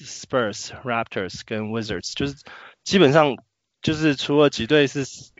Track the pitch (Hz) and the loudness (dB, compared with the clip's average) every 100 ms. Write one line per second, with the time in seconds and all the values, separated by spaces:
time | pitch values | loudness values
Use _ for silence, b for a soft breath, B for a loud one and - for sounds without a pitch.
0 | 135 - - 131 113 113 - - 127 113 | -18 -18 -6 -2 -2 -6 -12 -12 -6 -6
1 | 110 110 92 - - 107 107 113 107 90 | -4 -6 -8 -10 -10 -8 -6 -6 -6 -8
2 | - - 139 139 B B B B - 190 | -8 -6 -6 -8 B B B B 0 4
3 | 143 160 147 117 _ _ _ _ - 151 | 6 6 4 0 _ _ _ _ -4 0
4 | 156 135 - 147 143 - 113 151 139 143 | 0 0 0 4 4 2 2 2 2 -2
5 | 131 - 131 | -8 -12 -20